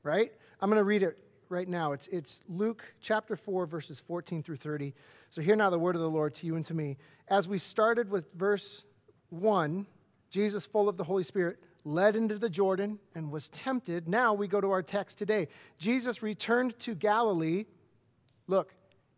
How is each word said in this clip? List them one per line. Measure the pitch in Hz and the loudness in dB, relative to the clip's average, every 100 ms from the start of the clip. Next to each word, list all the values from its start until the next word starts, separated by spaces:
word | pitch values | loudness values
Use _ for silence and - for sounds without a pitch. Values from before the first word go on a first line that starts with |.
right? | 151 170 233 - - - | -2 0 0 -4 -20 -4
I'm | 196 | 2
gonna | 214 | 4
read | 202 208 | 4 4
it | 185 - _ _ _ | 2 -2 _ _ _
right | 180 185 | -6 -4
now. | 175 156 | -2 -2
It's, | 143 - | -4 -6
it's | 180 147 - - | -8 -8 -14 -10
Luke | 175 220 226 - - | -4 -2 -4 -12 -16
chapter | - 220 - 208 | -2 -2 -2 -8
four, | - 185 175 | -4 -4 -4
verses | 165 147 143 | -6 -10 -14
fourteen | - 175 170 165 | -8 -8 -6 -8
through | 147 143 | -8 -10
thirty. | 151 151 143 - - - _ | -8 -6 -6 -10 -20 -20 _
So | - | -2
hear | 156 214 | 2 4
now | 202 | 4
the | 175 | 4
word | 175 | 2
of | 170 | 0
the | 165 | 0
Lord | 156 151 147 | 0 -2 -4
to | 165 | -6
you | 165 | -4
and | 151 | -4
to | |
me. | 165 147 135 - _ - | -4 -4 -8 -14 _ 2
As | 196 180 | 2 2
we | 196 | -2
started | - - 220 233 208 | -2 2 4 4 0
with | 196 151 | -4 -6
verse | 170 196 202 - - - _ _ _ _ | -4 0 0 -4 -16 -20 _ _ _ _
one, | 165 208 202 151 180 202 _ _ _ _ | -2 2 4 2 -2 -8 _ _ _ _
"Jesus, | 190 214 202 | 0 0 -2
full | - 214 208 | -2 2 2
of | 175 | 0
the | |
Holy | 156 196 | -2 -2
Spirit, | 180 202 175 - - _ | -2 -2 -2 -4 -14 _
led | 151 156 202 214 | -4 4 4 4
into | 226 208 | 0 0
the | 220 | -2
Jordan | 160 196 190 202 208 _ | 0 2 2 -2 -6 _
and | 170 156 | -10 -8
was | 151 - | -8 -10
tempted." | - 269 262 196 170 165 | -8 -4 -4 -4 -6 0
Now | 208 247 | 2 4
we | 202 202 | 2 0
go | 202 | 0
to | 196 | 2
our | 190 | 0
text | - 202 185 - | 0 -4 -6 -6
today. | 202 214 160 - - _ | -2 0 -2 -8 -20 _
"Jesus | 180 254 240 220 | 0 0 -2 -4
returned | 214 208 - 240 254 226 | -6 -4 0 2 2 -4
to | - | -8
Galilee," | 185 208 214 233 180 160 175 220 _ _ _ _ _ _ _ - | 0 2 4 4 2 2 0 -4 _ _ _ _ _ _ _ 0
look, | 190 - - _ _ _ | 0 0 -6 _ _ _